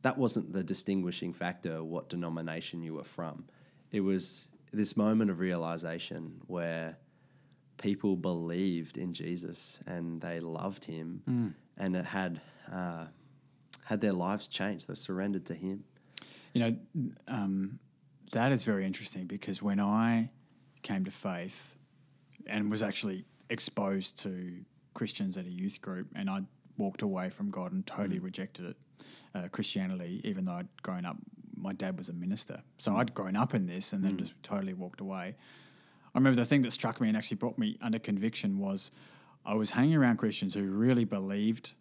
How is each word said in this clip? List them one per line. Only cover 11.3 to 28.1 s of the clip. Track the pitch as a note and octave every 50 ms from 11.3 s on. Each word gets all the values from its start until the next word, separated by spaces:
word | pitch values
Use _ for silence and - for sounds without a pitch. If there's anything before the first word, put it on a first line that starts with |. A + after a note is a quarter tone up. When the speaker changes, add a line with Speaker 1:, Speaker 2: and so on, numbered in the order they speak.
| B2+ A#2+ A#2 G2+ D#2+ - - _ _
Speaker 1:
and | - G2 F#2+ F#2
it | F#2 F2+
had, | - - G2 F#2+ F2+ E2+ D#2+ - - - - - -
uh, | F#2 F#2 F2+ F2 E2+ E2 E2 E2 - - - - - - _ _ _ _ _ _ - - -
had | - A2 G#2
their | A#2 G#2
lives | G2 F2+ F2 F2+ G2+ G#2 -
changed. | - - - F#2+ G2+ G#2 - - -
They | F#2
surrendered | - - - F#2+ F#2 F#2+ G#2 G2 F#2+ -
to | - F2
him. | D#2+ F#2+ F#2+ F#2+ G2+ - - _ - _ _ _ - - - - - - - -
Speaker 2:
You | B2
know, | A#2 A2+ A#2 A2+ - - _ D#3+ B2+ - - - - -
um, | - G#2+ G2+ G2 G2 F#2+ F#2+ G2 B2 - - _ _ _ _ _ _ - - -
that | - A#2 A#2 C3+
is | C#3 A#2
very | - A#2 G#2+ G2 F#2+
interesting | F#2+ F#2 - A2 - - F#2+ F#2
because | E2+ G2 G2+ - - F#2+ F#2+
when | G2+ G#2 G2 G2
I | G#2 G2+ G#2 A2 A2+ A#2 A#2 A2+ A2+ B2+ - - - _ _ _ _ _ _ -
came | - - G#2 F#2+ F#3+
to | F#3+
faith | - - - G3+ F#2 F2 F2 F#3+ - - - - - - - _ _ _ _ _ _ _ _ _ - - -
and | - G#2+ G#2+ G#2 G#2
was | G#2+ G#2+
actually | A2 G2+ F#2+ - - G#2 F#2+ F#2 - _ _ _ - _
exposed | A#2 A2+ - - - - G3+ G3 G2 F#2+ F#2 - - -
to | - G2+ F#2 F2+ F#2 F2+ F2 F2+ F#2+ _ _ _ _ _ _
Christians | - A#2 G#2+ - - G#2 F#2+ F2+
at | F#2+ F2+
a | F2+
youth | F2+ F2+ F#2 G2+ - -
group, | - G2 F#2 F2+ F#2 - -
and | - G2+ G2
I | F#2+ G2 F#2+ - _ _ _ - -
walked | - G#2+ G2 F#2+ -
away | A2 G#2 F#2+ F#2 F#2 F#2
from | - - G#2 G2+
God | F#2+ G2 F2+ F2+
and | F2+ F#2+ F#2+
totally | - - - G#2 G2